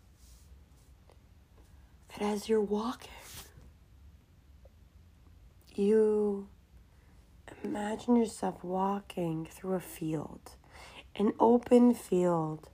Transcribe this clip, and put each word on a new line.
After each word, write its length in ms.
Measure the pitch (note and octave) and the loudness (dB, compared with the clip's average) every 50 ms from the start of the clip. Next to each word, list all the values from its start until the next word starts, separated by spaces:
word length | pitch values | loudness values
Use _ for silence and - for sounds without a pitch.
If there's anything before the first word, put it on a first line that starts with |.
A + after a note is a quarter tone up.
| - - - _ - - - - - - - - - _ - - - - - - - - - - - - - - - _ - - - - - - - - - - - - - | -20 -20 -20 _ -20 -20 -20 -20 -20 -20 -20 -20 -20 _ -20 -20 -20 -20 -20 -20 -20 -20 -20 -20 -20 -20 -20 -20 -20 _ -20 -20 -20 -20 -20 -20 -20 -20 -20 -20 -20 -20 -8
And 80 | - G#3 G#3 G#3+ | -4 -2 -2 -2
as 160 | G3+ G3+ - | -4 -2 0
you're 120 | A3 A3 | 0 0
walking, 500 | G#3 F#3+ G#3 G#3 A3 A#3+ C4 - - - - - - - - - - - - - - - - - - - - - - - - - - _ - - _ - - - - - - - - - _ - - - - - - - - - - - - - - - - | 2 0 -2 -2 -2 -4 -8 -8 -14 -18 -20 -20 -20 -18 -18 -18 -18 -20 -20 -20 -20 -20 -20 -20 -20 -20 -20 -20 -20 -20 -20 -20 -20 _ -20 -20 _ -20 -20 -20 -20 -20 -20 -20 -20 -20 _ -20 -20 -20 -20 -20 -20 -20 -20 -20 -20 -20 -20 -20 -20 -14 -4
you 720 | - G3+ G3+ A3 A3 G#3+ G#3+ G#3+ G#3+ G#3 G#3 G3+ G3 G3 G3+ - - - _ - - - - - - - - - - - - - - - - - - - | 0 2 4 4 4 4 4 2 2 0 0 -2 -4 -8 -12 -18 -20 -20 _ -20 -20 -20 -20 -20 -20 -20 -20 -20 -20 -20 -20 -20 -20 -20 -20 -20 -12 -10
imagine 520 | G#3 G#3+ G#3 G#3 G#3 A3 G#3+ - A#3+ A#3+ | -8 -6 -6 -4 -6 -6 -6 0 2 4
yourself 480 | A#3+ A3+ G#3 - - - F#3+ E3+ - - | 4 4 2 -2 -6 -6 -6 -6 -6 -8
walking 840 | F3 F3+ F#3 F#3+ G3 G3+ G3+ G3+ - - F#3+ F3 E3 D#3+ D#3+ D#3+ - | -6 -2 -2 0 -2 -2 -4 -8 -10 -6 -4 -4 -2 -4 -4 -6 -10
through 260 | - - - F#3+ F#3+ | -14 -12 -6 -4 -4
a 40 | F3+ | -4
field, 720 | - - - - E3 D#3 D#3 D3+ - - - - - - - - - - - - - - - - - - - | -4 -8 -10 -8 -6 -4 -4 -4 -6 -8 -14 -16 -18 -20 -20 -20 -20 -20 -20 -20 -20 -20 -20 -20 -20 -18 -4
an 180 | - G3+ A3 - - | 0 0 0 2 4
open 540 | A3 A3+ A#3+ A#3+ - - B3+ A#3+ A#3+ B3 A#3 | 4 6 6 4 4 6 6 8 8 8 6
field. 760 | - - - F#3 F3+ F3+ F3 F3 E3 D#3+ D#3 D#3 D#3+ - - | 2 -2 0 0 2 4 2 2 2 0 -2 -6 -8 -12 -20